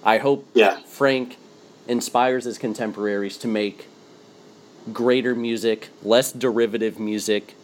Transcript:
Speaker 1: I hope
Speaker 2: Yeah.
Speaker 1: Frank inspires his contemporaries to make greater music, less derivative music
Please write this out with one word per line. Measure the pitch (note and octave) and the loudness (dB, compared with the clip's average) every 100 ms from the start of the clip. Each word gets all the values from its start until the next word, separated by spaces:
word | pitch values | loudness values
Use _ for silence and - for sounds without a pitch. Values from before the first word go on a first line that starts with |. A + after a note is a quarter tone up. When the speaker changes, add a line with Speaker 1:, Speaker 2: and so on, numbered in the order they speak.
Speaker 1:
I | - A2 | 4 2
hope | B2 C#3 - | 2 -2 0
Speaker 2:
Yeah. | B2 G2+ G2 - | 4 4 2 -10
Speaker 1:
Frank | - C#3 C3 B2 - - - - - - | 0 2 2 -2 -12 -20 -20 -20 -20 -4
inspires | A#2+ A2 A#2+ B2+ B2+ B2 | -4 0 0 2 0 -4
his | A2 | -6
contemporaries | A#2+ G#2+ A2 G#2 G#2 G2+ G2+ - | -6 -6 -6 -4 -4 -2 -4 -6
to | - | -4
make | G#2+ G#2 G2 - - - - - - - - - - - | -2 -2 -6 -20 -20 -20 -20 -20 -20 -20 -20 -20 -20 -14
greater | A2 A#2+ B2+ A#2+ A#2+ | -2 2 2 2 -2
music, | A#2 A2+ A2+ A2 - - | -2 -2 0 -2 -6 -12
less | G2+ A#2 C3 | 2 2 2
derivative | B2+ B2+ A2+ A#2 A2 A2 F#2 | -2 0 2 2 0 -4 -4
music | G#2+ G#2+ G#2 G#2 G2+ - | -4 -4 0 -2 -2 -20